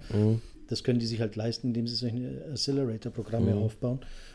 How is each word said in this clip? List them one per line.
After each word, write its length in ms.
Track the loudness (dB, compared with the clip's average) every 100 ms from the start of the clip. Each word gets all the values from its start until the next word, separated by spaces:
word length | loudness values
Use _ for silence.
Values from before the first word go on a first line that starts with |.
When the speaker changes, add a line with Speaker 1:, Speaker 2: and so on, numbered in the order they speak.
| 0
Speaker 1:
Mhm. 280 | 4 6 4 -2 -12 -6
Speaker 2:
Das 160 | -2 2
können 120 | 2
die 60 | 2
sich 140 | 0
halt 160 | -2 -2
leisten, 320 | -2 -2 -2
indem 200 | 0 -2
sie 80 | -2
solche 500 | -2 -2 -4 -8 -8
Accelerator-Programme 1000 | -4 0 2 0 -2 -4 -6 -2 4 4
Speaker 1:
Mhm. 80 | 6
Speaker 2:
aufbauen 360 | 2 0 -2 -2 -6 -14 -16